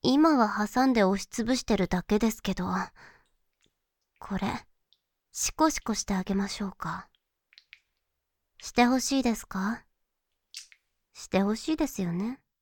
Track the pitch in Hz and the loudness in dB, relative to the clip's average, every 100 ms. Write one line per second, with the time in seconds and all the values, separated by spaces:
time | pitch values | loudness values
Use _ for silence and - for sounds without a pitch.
0 | - 269 320 294 214 196 208 - 262 233 | 4 4 6 6 2 0 -2 2 2 4
1 | 190 196 - - 220 254 - 202 180 180 | 4 2 -4 -6 -2 -2 0 0 2 -2
2 | - 208 226 220 - 185 180 185 190 - | 0 2 2 -2 -6 -4 -4 -4 -4 -10
3 | - - _ _ _ _ _ _ _ _ | -20 -20 _ _ _ _ _ _ _ _
4 | _ _ - 190 196 233 - _ _ _ | _ _ -8 -4 -4 -6 -10 _ _ _
5 | _ _ _ - - - 311 - - 214 | _ _ _ -6 -6 2 2 2 -6 -6
6 | - 196 185 196 196 - 202 - 165 170 | -2 -4 -2 -2 -2 -6 -8 -8 -10 -10
7 | - _ _ _ _ - _ - _ _ | -12 _ _ _ _ -20 _ -20 _ _
8 | _ _ _ _ _ _ - - 240 254 | _ _ _ _ _ _ -6 2 4 4
9 | - 269 240 220 - 190 190 233 _ _ | 2 0 0 -2 -6 -6 -4 -6 _ _
10 | _ _ _ _ _ - - _ _ _ | _ _ _ _ _ -20 -20 _ _ _
11 | _ - - 190 196 220 - 311 294 - | _ -20 -2 0 0 -2 -2 -2 -2 -2
12 | 180 170 214 262 _ _ | -4 -4 -6 -8 _ _